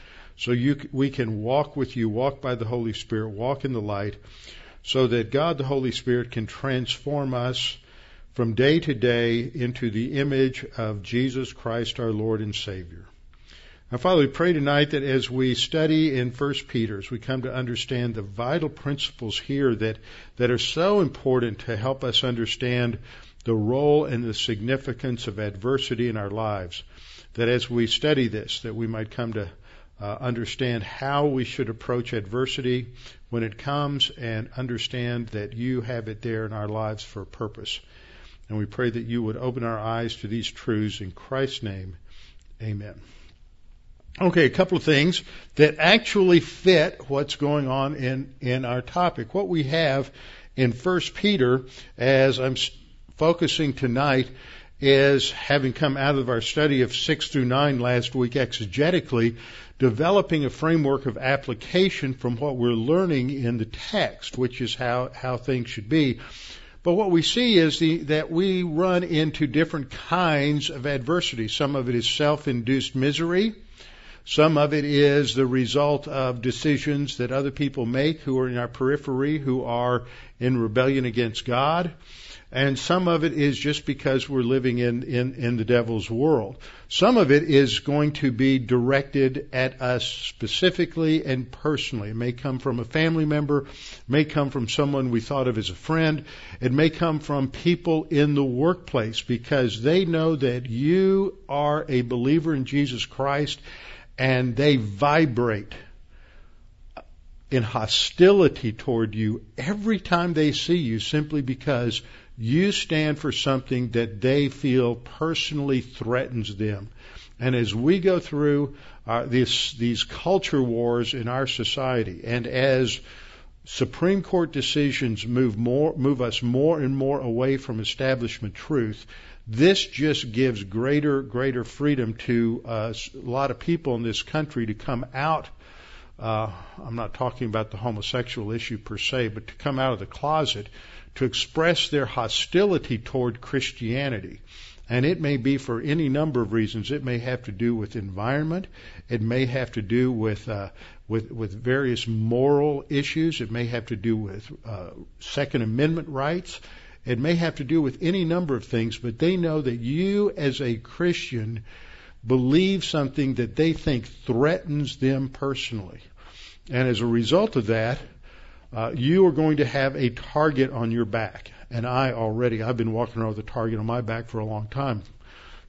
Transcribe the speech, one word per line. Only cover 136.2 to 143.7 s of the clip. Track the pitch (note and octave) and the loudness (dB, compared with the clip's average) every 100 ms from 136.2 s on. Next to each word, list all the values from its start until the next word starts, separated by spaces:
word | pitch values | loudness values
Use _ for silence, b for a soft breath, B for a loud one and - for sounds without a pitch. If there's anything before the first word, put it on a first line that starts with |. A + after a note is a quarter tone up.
| A2 A2 A2 F2+ B B | -4 -2 -2 -8 B B
I'm | C#3 A#2 | -10 -8
not | A2 - | -6 -4
talking | B2+ - A#2+ | -4 -4 -4
about | A2 A2 | -2 -4
the | G2 | -6
homosexual | A#2+ G#2+ - B2+ A#2+ - G#2 | -6 -4 -4 -4 -4 -6 -6
issue | A2+ - G#2+ | -6 -6 -10
per | - G#2+ | -8 -6
se, | - C3 A2+ | -4 -2 -2
but | G#2 G#2+ | -4 -12
to | - | -8
come | D3 C3 | -4 0
out | C3 | 0
of | A2 | -2
the | G2 | -6
closet, | - C#3+ D#3 C#3+ G#2+ G#2 B B B B - | -6 0 0 0 -2 -8 B B B B -4
to | C3 | -2
express | - - - E3 E3 - | -2 -4 0 2 2 2
their | D3 C3+ | 0 -2
hostility | - A2+ - - F3 G#3 E3 - A2 | -2 -2 -2 0 2 4 2 0 -6
toward | - C3 B2 A2 | -4 -2 -2 -2
Christianity. | - C3+ - | -4 -2 -2